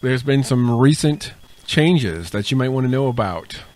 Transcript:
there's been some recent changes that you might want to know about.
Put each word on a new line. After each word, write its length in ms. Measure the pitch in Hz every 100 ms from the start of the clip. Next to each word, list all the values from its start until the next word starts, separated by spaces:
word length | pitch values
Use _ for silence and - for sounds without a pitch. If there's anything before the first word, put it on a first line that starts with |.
there's 200 | 127 127
been 220 | 135 139
some 340 | 135 127 120 117
recent 560 | 135 151 151 147 - - - - -
changes 640 | - 160 175 110 82 85
that 220 | 104 101
you 60 | 131
might 120 | 127
want 160 | 131 127
to 60 |
know 160 | 131 135
about. 540 | 120 101 85 - - -